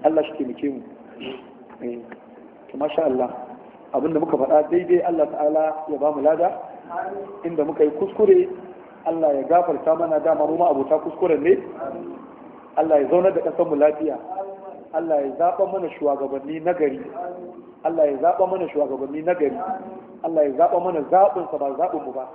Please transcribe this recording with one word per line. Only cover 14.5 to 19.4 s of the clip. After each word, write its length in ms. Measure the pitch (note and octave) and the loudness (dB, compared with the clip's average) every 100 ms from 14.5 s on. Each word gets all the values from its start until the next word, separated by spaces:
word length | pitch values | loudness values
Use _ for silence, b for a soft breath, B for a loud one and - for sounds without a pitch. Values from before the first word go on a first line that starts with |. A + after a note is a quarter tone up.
| F#3+ F#3+ - - | -12 -16 -18 -8
Allah 260 | D#3+ E3 D3 | -6 0 0
ya 120 | C#3 C3+ | 0 0
zaɓa 320 | E3+ F#3 F#3+ | 0 2 -2
mana 160 | F#3+ E3 - | -2 -6 -2
shugabanni 600 | D3 C3+ C3+ C3+ C#3 D#3+ | -2 0 -2 -6 -8 -4
nagari. 400 | D#3+ F3 D3 C3 - - - - - - - - | -2 0 0 -2 -10 -10 -10 -10 -14 -16 -20 -6
Allah 220 | D#3+ E3 D3 | -4 2 2
ya 80 | C3+ | 4
zaɓa 200 | D#3+ F3+ F#3 | 2 4 0
mana 160 | F#3+ E3 | 0 -2
shugabanni 480 | D3 C#3 C3 C3+ D3+ | -2 -2 -2 -6 -4
nagari. 340 | E3 F3 | -2 0